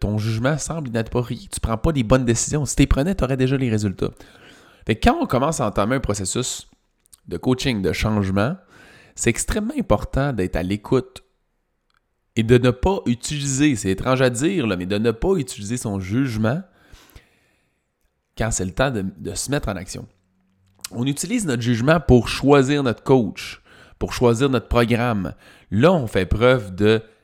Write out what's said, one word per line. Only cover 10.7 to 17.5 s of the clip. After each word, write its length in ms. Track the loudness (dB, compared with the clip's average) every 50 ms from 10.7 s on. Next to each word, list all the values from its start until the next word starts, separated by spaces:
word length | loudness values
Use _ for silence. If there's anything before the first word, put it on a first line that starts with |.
| -4 -6 -2 0 0 0 0 -2 _ -20 _ _ _ _ _ _ _ _ _ _ _ _ _ _ _ _ _ _ _ _ _ _ -4
et 60 | -2 4
de 160 | 6 6 6
ne 120 | 6 4
pas 300 | 2 2 0 0 0 0 0
utiliser, 680 | -2 -2 -2 -4 -8 -6 -4 -4 -4 0 2 2 2 2
c'est 160 | 0 0 -2
étrange 300 | -2 -2 0 0 2 2
à 80 | 2 2
dire, 380 | 2 0 -2 -2 0 0 -2
là, 100 | -2 -2
mais 100 | -2 -2
de 120 | -4 -4 0
ne 120 | 0 0
pas 260 | 0 0 0 0 0
utiliser 420 | 0 -2 -6 -10 -12 -8 -8 -8 -6
son 200 | -6 -6 -6 -6
jugement 640 | -6 -2 -2 -2 -2 -2 -2 0 0 0 0 -2 -6 _ _ _ _ _ -20 -20 -20 _ _ -20 _ _ _ _ _ _